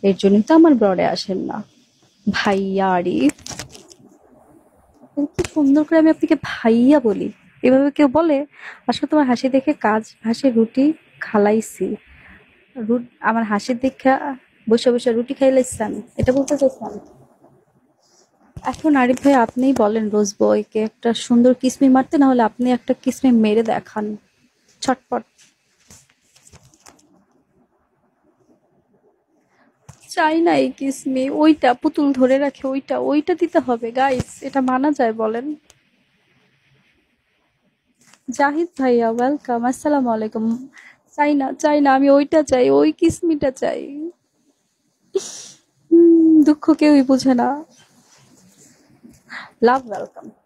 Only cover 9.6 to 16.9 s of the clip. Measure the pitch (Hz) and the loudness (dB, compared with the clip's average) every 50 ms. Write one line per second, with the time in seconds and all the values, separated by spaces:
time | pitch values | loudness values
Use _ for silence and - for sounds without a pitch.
9.6 | 269 - 294 - - 220 220 220 220 - - _ _ 220 233 - - 277 240 226 | 0 0 -4 -2 -2 -2 -2 -2 -4 -6 -20 _ _ -6 -6 0 0 0 2 2
10.6 | 226 226 _ - 269 294 320 - _ _ _ _ - - - 214 202 208 214 226 | 0 0 _ 0 0 0 0 -4 _ _ _ _ -16 -4 0 2 2 2 2 0
11.6 | 220 - - - - 196 214 - _ _ - - - - - - _ _ _ _ | -2 -6 -8 -8 -8 -8 -8 -10 _ _ -20 -20 -20 -20 -20 -20 _ _ _ _
12.6 | _ _ _ 269 226 208 233 247 240 - _ _ - 196 226 226 233 208 214 202 | _ _ _ -12 -4 -4 -4 -4 -4 -10 _ _ -4 -2 -2 -2 -2 -2 -4 -4
13.6 | - - 254 233 - 262 262 _ - 269 262 269 294 285 269 254 _ _ _ _ | -4 -4 -8 -4 -4 -6 -6 _ 0 0 0 0 -2 -8 -12 -12 _ _ _ _
14.6 | _ - 214 240 - 262 240 240 - 254 233 226 240 - 277 - 277 269 262 262 | _ -2 -2 0 2 0 0 0 0 -2 -2 -2 -4 -6 -4 0 0 2 2 2
15.6 | 254 - - - 220 208 - 214 - - _ - 220 - 254 277 269 269 294 277 | 0 -2 -4 -10 -8 -8 -8 -12 -12 -16 _ -4 -2 0 0 0 0 -2 -2 0
16.6 | 277 262 262 - 226 214 | 0 -2 -2 -4 -16 -16